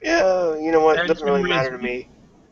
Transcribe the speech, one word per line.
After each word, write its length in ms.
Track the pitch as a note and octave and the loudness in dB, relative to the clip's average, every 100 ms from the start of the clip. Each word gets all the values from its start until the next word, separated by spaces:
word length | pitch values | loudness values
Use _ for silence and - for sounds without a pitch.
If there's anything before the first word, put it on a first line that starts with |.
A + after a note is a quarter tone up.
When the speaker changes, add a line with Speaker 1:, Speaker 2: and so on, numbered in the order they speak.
Speaker 1:
yeah, 540 | D#4 E4 F#3+ F#3 F3 D#3 | -2 0 2 0 -2 -2
you 140 | D#3+ | 0
know 80 | E3 | 4
what? 160 | D#3+ D#3 | 4 2
It 60 | |
Speaker 2:
And 60 | F3 | 0
Speaker 1:
doesn't 160 | E3 D3 | -2 0
really 160 | C#3+ | 0
Speaker 2:
for 40 | C3+ | 0
Speaker 1:
matter 220 | E3+ C3 | -2 -2
to 60 | B2+ | -4
Speaker 2:
me, 60 | |
Speaker 1:
me. 260 | B2 B2 C3 - - _ _ | -8 -8 -10 -20 -20 _ _